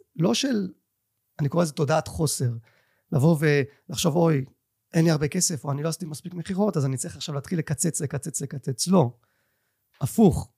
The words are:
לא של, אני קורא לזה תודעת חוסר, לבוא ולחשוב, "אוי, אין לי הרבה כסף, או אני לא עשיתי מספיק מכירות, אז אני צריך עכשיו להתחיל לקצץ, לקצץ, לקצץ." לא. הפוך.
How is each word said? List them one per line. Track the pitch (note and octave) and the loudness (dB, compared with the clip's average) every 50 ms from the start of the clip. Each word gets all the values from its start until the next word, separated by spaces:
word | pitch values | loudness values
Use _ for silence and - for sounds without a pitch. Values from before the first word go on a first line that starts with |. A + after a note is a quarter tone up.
| _ _ _ | _ _ _
לא | - D#3+ G3+ A#3 | 0 2 2 2
של, | - C#4 C#4 B3 G#3 F#3 - - _ _ _ _ _ _ _ _ _ _ _ _ - | 2 0 0 0 -2 -2 -4 -8 _ _ _ _ _ _ _ _ _ _ _ _ -4
אני | D3 C3+ | -4 0
קורא | - E3+ F3 | 2 0 0
לזה | D3+ C#3 | 0 0
תודעת | - D3+ C3 D#3 D#3+ - | -2 0 2 2 0 0
חוסר, | - - - D#3+ C#3+ - - C3 A#2+ A#2 A2+ - _ _ _ _ _ _ _ _ _ | -2 -2 -2 -2 -2 0 -2 -2 -2 -4 -6 -10 _ _ _ _ _ _ _ _ _
לבוא | E3+ C3+ C3+ E3 E3+ C#3+ | 0 2 4 4 4 4
ולחשוב, | D#3+ D3+ D3 C#3+ C3+ - - _ _ - C#3 - - D#3 C#3 | 2 2 2 2 0 -2 -6 _ _ -10 -6 -2 -2 0 2
"אוי, | F3 E3+ E3 D#3 C3+ C3 - _ _ _ _ _ _ _ _ - | 2 2 2 2 0 -2 -6 _ _ _ _ _ _ _ _ 0
אין | E3 D#3+ | 2 4
לי | E3+ | 4
הרבה | D#3+ C#3 D3+ | 4 2 0
כסף, | C#3+ - F#3 - - F3 B2 - | -2 -2 -2 -2 -2 -2 -4 -6
או | D3 | -4
אני | C3+ C#3+ D3+ | -4 -4 -4
לא | E3 | -4
עשיתי | D#3+ - F3 | -6 -6 -8
מספיק | D3+ D3+ - - F3+ F3+ | -10 -10 -12 -12 -12 -12
מכירות, | E3+ D#3 - F#3+ F#3 G#3+ G#3 - | -10 -8 -4 -2 0 0 2 2
אז | D#3 C3+ | 0 0
אני | C#3 C3 | 0 -2
צריך | B2 - E3+ - | -4 -6 -10 -10
עכשיו | C#3+ - - C#3+ | -10 -10 -8 -8
להתחיל | C#3 B2 - D#3+ D#3+ | -8 -6 -4 -4 -4
לקצץ, | D3+ - D3+ - - E3 - - | -2 -4 -4 -2 -2 -2 -2 -2
לקצץ, | D#3 C3 - C3 - D#3+ - - | -4 -6 -6 -6 -8 -8 -8 -8
לקצץ." | D3 - - C3+ - C#3+ B2+ - - | -8 -8 -10 -8 -6 -6 -6 -4 0
לא. | F3 G3 F3+ C3+ A#2+ - _ _ _ _ _ _ _ _ _ _ _ _ _ _ _ _ - | 2 4 4 4 4 0 _ _ _ _ _ _ _ _ _ _ _ _ _ _ _ _ -6
הפוך. | - - - - A3+ E3+ E2+ D#2+ - - _ | -6 -2 4 6 6 6 6 4 -2 -10 _